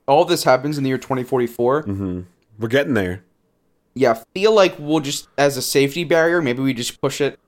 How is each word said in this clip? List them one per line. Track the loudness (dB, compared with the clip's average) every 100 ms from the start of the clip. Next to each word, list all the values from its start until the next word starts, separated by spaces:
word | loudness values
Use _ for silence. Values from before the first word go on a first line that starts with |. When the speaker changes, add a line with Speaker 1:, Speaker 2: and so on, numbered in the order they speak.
| 2
Speaker 1:
all | 2
this | 4 2
happens | 4 2 2 -4
in |
the | -2
year | -4
twenty | -4 -6
forty-four. | -2 -2 -2 0 0 0
Speaker 2:
Mm-hmm. | -2 -6 -6 -6 -10 _ _ -10
We're | -2
getting | 0 0
there. | 0 -2 -6 -12 _ _ _ _ _ _
Speaker 1:
Yeah, | -2 0
I | 0 -6
feel | -2 2
like | 4 4 0
we'll | -2 -2
just, | -2 -6 -8 -2
as | 0 0
a |
safety | -2 0 0 0
barrier, | 0 2 2 2
maybe | 0 -2
we | -2
just | -2 -6 -6
push | -6 -2
it | -4 -4